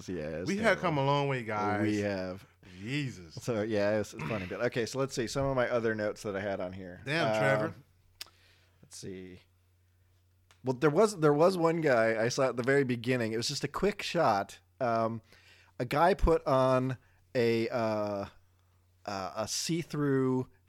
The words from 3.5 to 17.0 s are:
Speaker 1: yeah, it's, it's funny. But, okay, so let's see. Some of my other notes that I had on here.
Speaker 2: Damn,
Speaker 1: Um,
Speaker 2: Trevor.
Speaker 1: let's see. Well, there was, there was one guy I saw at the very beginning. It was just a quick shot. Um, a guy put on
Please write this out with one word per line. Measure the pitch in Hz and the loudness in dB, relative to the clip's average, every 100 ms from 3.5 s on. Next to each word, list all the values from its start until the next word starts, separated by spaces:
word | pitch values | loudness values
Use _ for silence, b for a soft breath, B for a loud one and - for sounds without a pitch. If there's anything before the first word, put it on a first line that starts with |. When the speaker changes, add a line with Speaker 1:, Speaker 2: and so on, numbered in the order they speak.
| 113 | -2
Speaker 1:
yeah, | 110 107 101 107 | 0 2 2 2
it's, | 101 | 0
it's | - | -6
funny. | 147 110 92 | -6 -4 -4
But, | 98 120 | -2 -2
okay, | 131 110 | -2 -2
so | 131 | -2
let's | 135 | -4
see. | - 117 | -2 -4
Some | 139 139 | -2 0
of | 131 | 0
my | 117 | 0
other | 120 113 | 2 0
notes | 107 107 - | 0 -2 -4
that | 110 98 | -6 -4
I | |
had | 101 95 | -4 -4
on | 90 | -6
here. | 95 92 90 135 | -8 -12 -12 -6
Speaker 2:
Damn, | 156 113 | -2 0
Speaker 1:
Um, | 110 | 2
Speaker 2:
Trevor. | 107 110 107 - - _ _ _ - b b b b b | 2 0 -2 -8 -18 _ _ _ -20 b b b b b
Speaker 1:
let's | - - | -20 -16
see. | 98 95 92 90 _ _ _ _ _ _ _ _ _ _ _ _ | -14 -14 -16 -20 _ _ _ _ _ _ _ _ _ _ _ _
Well, | 123 127 | -6 0
there | 156 | 2
was, | 147 220 202 | 4 2 4
there | 151 | 4
was | 147 170 185 | 6 4 4
one | 165 165 | 2 2
guy | 156 120 113 113 | 4 4 4 2
I | 113 | 0
saw | 135 131 | 2 0
at | 120 | 0
the | |
very | 120 139 | 2 2
beginning. | 135 120 117 127 110 | 2 0 -2 0 0
It | 113 | -2
was | 120 | -4
just | 143 | -4
a | 143 | -6
quick | - 180 - | -2 -2 -2
shot. | - 170 143 101 101 - _ _ | -4 2 2 2 0 -8 _ _
Um, | 123 113 113 113 b b b b b - | 0 0 0 -4 b b b b b -8
a | |
guy | 123 143 170 | -2 2 4
put | 202 - 160 - | 4 4 4 4
on | 131 131 131 131 127 | 4 4 2 0 -4